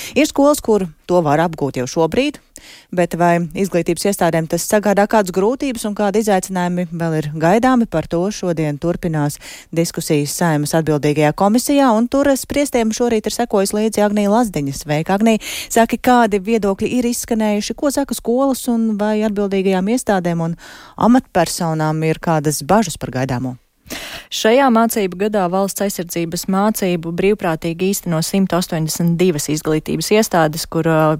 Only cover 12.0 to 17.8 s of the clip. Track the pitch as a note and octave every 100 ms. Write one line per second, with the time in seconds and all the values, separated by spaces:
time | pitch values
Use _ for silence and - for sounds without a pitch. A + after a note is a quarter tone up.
12 | A#3+ C#4 C#4+ C4+ - C#4 C#4+ A#3+ A3 A3
13 | A#3+ A3 G#3+ - A#3+ G3+ G3 G#3+ A3 G#3+
14 | G#3 G#3 G3+ A3 A#3 D#3+ C#3 C#3 D3+ D3+
15 | D#3+ G3 A3+ G#3+ - - - A#3 A3+ A#3
16 | B3 B3 A3+ G3+ F#3+ A3+ G3+ G3 A3 B3
17 | A#3+ A#3+ - A3 G#3+ G#3 - -